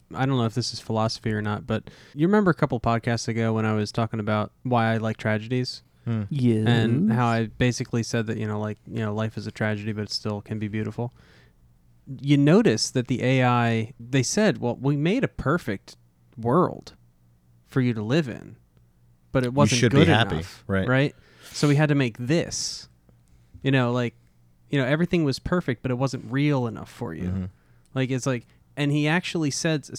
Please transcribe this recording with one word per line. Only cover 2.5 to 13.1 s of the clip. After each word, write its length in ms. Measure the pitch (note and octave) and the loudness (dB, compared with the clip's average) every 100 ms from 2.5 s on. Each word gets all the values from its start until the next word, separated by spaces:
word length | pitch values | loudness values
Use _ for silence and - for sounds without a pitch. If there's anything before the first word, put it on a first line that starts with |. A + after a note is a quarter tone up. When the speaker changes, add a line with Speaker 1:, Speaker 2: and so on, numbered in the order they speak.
Speaker 1:
a 40 | |
couple 240 | - C#3+ B2 | 2 0 0
podcasts 480 | A#2 A#2 B2+ A#2 - | 0 0 0 -4 -2
ago 280 | A2+ A2+ | -2 0
when 100 | A2 | 0
I 80 | A2 | 0
was 180 | G#2+ G#2 | 0 -2
talking 300 | - A2+ A2+ | -2 -2 -2
about 320 | G#2+ G#2+ G#2+ _ | -2 -2 -2 _
why 280 | B2+ A#2+ A2+ | 0 2 2
I 60 | A2+ | 0
like 180 | A2 G#2+ | -2 -4
tragedies? 640 | A2 G#2+ A2+ B2+ B2 - _ _ | -2 -2 -2 -4 -4 -8 _ _
Speaker 2:
Hmm. 200 | A#2 A2+ G2+ | -4 -4 -2
Speaker 3:
Yes. 380 | C#3+ A#2+ A2 A2 | 2 2 4 4
Speaker 1:
And 420 | A#2 A2 B2+ G#3+ | 4 4 2 2
how 160 | B2 A#2+ | 2 2
I 200 | A2+ A2 | 2 -2
basically 560 | - B2 A#2 B2 A#2+ | 0 0 0 -2 -2
said 240 | G#2+ A#2 A2 | -2 -2 -2
that, 100 | A2 | -4
you 100 | G#2+ | -4
know, 140 | G#2+ | -4
like, 180 | G#2+ G#2 - | -6 -8 -10
you 140 | A#2 | -6
know, 140 | G#2+ | -4
life 240 | G#2 A2 G#2+ | -2 -4 -4
is 80 | G#2 | -10
a 40 | |
tragedy, 420 | - G#2+ G#2 G#2+ | -4 -2 -2 -4
but 100 | G#2+ | -6
it 80 | G#2 | -6
still 300 | - G#2+ G#2 | -6 -6 -6
can 160 | - A2 | -6 -6
be 100 | G#2+ | -4
beautiful. 460 | G#2+ G#2+ A#2 A#2+ _ - - - _ _ _ _ _ - C3 | -4 -4 -4 -8 _ -20 -20 -20 _ _ _ _ _ -16 -6
You 160 | C#3 C#3+ | 2 6
notice 540 | C#3+ G3 G#3 G#2+ - | 8 6 6 2 0
that 180 | C3 | -4
the 140 | A#2 | -2